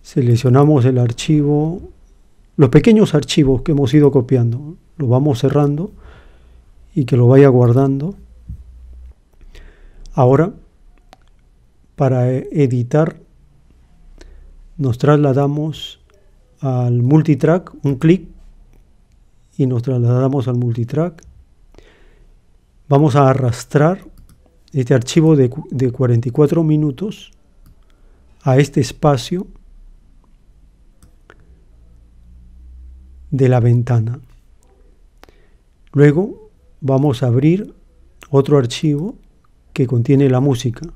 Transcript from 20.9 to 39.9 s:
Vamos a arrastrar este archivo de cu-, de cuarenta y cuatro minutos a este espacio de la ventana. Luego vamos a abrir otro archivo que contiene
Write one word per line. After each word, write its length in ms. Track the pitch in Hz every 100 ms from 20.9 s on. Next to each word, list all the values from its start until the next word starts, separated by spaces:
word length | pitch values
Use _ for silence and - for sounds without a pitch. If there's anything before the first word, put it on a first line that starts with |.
| 139 170 165 - - - _ _ - _ _ - _ _ _ _ _ _ _ _
Vamos 300 | 139 156 131
a 140 | 135
arrastrar 720 | 127 127 117 - 143 151 196 - - - - _ _ _
este 220 | 147 123
archivo 440 | 135 120 - 160 156
de 120 | 127
cu-, 180 | 123 -
de 200 | 139 127
cuarenta 380 | 120 127 120 120
y 40 |
cuatro 300 | 117 147 170
minutos 680 | 160 151 151 127 208 - - _ _ _ - _ _ _ _ _ _ _
a 160 | - 131
este 240 | 147 -
espacio 640 | 127 - 151 139 - 180 208 - - - - - _ _ _ _ _ _ _ _ _ _ - _ _ - - - _ - - - _ _ - - - - - - - - - - -
de 180 | 135 131
la 120 | 127
ventana. 600 | 117 120 120 120 113 120 - _ _ _ _ _ _ _ _ _ - _ _ _ _ _ _
Luego 580 | 139 147 147 208 359 - _ _ _
vamos 400 | 131 135 143 120
a 60 | 127
abrir 460 | 117 151 180 214 - _ _ _ _ -
otro 300 | 135 139 147
archivo 580 | 120 - 156 143 185 285 _ _ _ _ _
que 140 | -
contiene 420 | 127